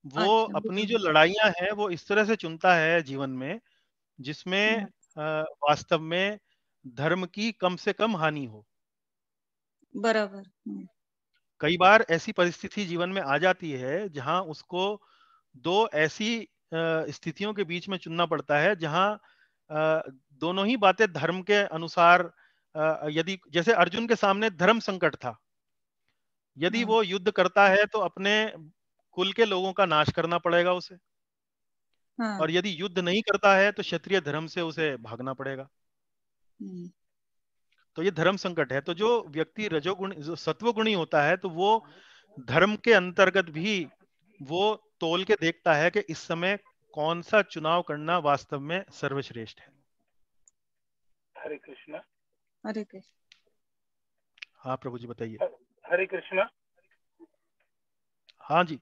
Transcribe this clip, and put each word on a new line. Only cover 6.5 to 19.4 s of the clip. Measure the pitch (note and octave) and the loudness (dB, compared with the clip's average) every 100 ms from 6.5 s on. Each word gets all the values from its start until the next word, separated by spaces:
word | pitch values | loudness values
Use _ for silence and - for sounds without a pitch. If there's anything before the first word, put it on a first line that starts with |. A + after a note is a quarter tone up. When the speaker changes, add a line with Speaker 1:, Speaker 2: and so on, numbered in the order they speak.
| _ _ _ C3 | _ _ _ -18
Speaker 1:
धर्म | A#2+ D3+ F3+ F3+ | -4 -2 -2 -4
की | - A3+ | -4 -6
कम | G3+ F3+ F3+ | -2 -2 -2
से | - | -4
कम | F#3+ A3 F#3+ | 0 0 0
हानि | D#3 D3+ B2+ | -2 -2 -10
हो। | G#2+ _ _ _ _ _ _ _ _ _ _ _ _ _ G3+ | -14 _ _ _ _ _ _ _ _ _ _ _ _ _ -4
Speaker 2:
बराबर। | A3 A3 G#3 G3 | 0 0 -2 -8
हम्म। | F#3+ _ G#3+ G3+ F#3 _ _ _ _ _ _ _ | -20 _ -14 -12 -14 _ _ _ _ _ _ _
Speaker 1:
कई | D3 F3 | -2 4
बार | F#3 A3 - | 8 8 6
ऐसी | E3 - | -2 -2
परिस्थिति | G#3 F3 E3 F#3+ - F#3+ | 0 0 0 -10 -6 -6
जीवन | E3+ F3 | -4 -4
में | F#3+ | -4
आ | C#3+ C#3+ | -2 2
जाती | F#3 F#3 E3 | 2 0 -4
है | C3+ B2+ E3 G#3 | -6 -4 -6 -6
जहां | C#3+ B2+ F3 F3 | -8 -2 -2 -4
उसको | D3+ - F3 G3 G#3 _ _ _ _ _ C3 | -14 -8 -4 -4 -6 _ _ _ _ _ -8
दो | D3+ F#3+ A3+ | 0 2 2
ऐसी, | D3+ D#3 - G#3+ A#3 | 2 0 0 -4 -4
अ, | G3 _ _ E3 E3 D#3+ D#3 | -8 _ _ -4 -2 -2 -4
स्थितियों | D3 E3+ D3 G3+ | -8 -10 -6 -8
के | G#3 | -6
बीच | E3+ F3 G3 | -6 -6 -8
में | F#3 | -10
चुनना | - E3 E3+ | -6 -2 -2
पड़ता | D#3 - D3 | -2 0 2
है | E3 G3+ | 2 0
जहां | D#3+ D#3+ G3+ G#3 _ _ | -2 0 0 -2 _ _